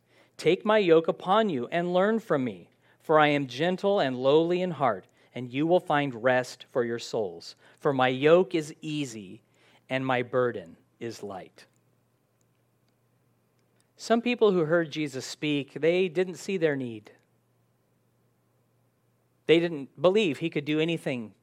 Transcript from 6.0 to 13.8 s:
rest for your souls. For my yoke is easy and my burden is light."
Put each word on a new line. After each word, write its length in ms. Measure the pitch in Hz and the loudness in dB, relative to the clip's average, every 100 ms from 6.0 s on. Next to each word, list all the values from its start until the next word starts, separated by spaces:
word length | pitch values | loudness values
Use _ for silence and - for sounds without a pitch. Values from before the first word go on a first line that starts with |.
| 143 117 | 0 -2
rest 440 | 127 127 123 - - | 2 2 0 -12 -8
for 120 | 135 | -4
your 140 | 117 117 | -2 -4
souls. 580 | - 123 98 85 - - _ _ | -6 -6 -6 -8 -18 -20 _ _
For 160 | 151 | -2
my 140 | 135 127 | 2 0
yoke 460 | 131 147 175 185 | 2 6 6 4
is 200 | 165 151 - | -2 -6 -12
easy 580 | 156 151 135 110 92 107 _ _ _ _ - | -8 -6 -6 -10 -16 -18 _ _ _ _ -8
and 160 | 131 | -6
my 180 | 131 123 | -2 -2
burden 540 | 120 127 123 107 85 80 _ _ | -2 -2 -2 -4 -14 -20 _ _
is 220 | 117 107 | -12 -12
light." 420 | 101 95 - _ - _ _ _ _ _ _ _ _ _ _ _ _ _ _ _ _ _ _ _ _ _ | -12 -14 -16 _ -20 _ _ _ _ _ _ _ _ _ _ _ _ _ _ _ _ _ _ _ _ _